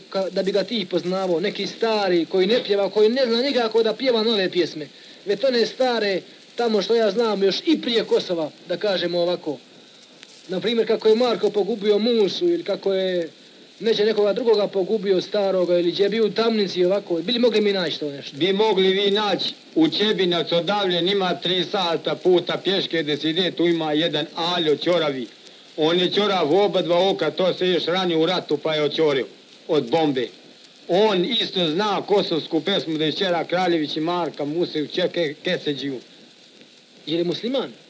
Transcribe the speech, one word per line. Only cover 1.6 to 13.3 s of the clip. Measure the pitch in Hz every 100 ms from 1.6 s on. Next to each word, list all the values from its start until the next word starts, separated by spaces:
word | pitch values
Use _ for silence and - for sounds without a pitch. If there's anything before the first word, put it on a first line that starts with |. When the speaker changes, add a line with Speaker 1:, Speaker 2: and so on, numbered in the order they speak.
| 190
Speaker 1:
stari | - 226 214 196 175 156
koji | 190 185
ne | 240
pjeva, | - 202 190
koji | 214 220
ne | 262 247
zna | 233
nikako | 277 247 220 220
da | 220
pjeva | 214 254 226
nove | 220 208 175
pjesme? | 175 156 156 135 - - - 190
Već | 202
one | 269 240 214
stare, | - 254 233 202 175 - - - -
tamo | 240 214
što | 180 233
ja | 214
znam, | 202 226 196
još | 196 185 330
i | 302
prije | 247 226
Kosova, | - 220 - 165 147 - -
da | 175
kažemo | 208 180 175 175
ovako. | 175 175 156 127 - - - - - - - - -
Na | 180
primjer, | 208 233 208
kako | 220 220
je | 226
Marko | 247 190 208
pogubio | 208 185 226 208 202
Musu | 233 226 190 - 175
ili | 170
kako | 196 190 196
je | 190 190 180 160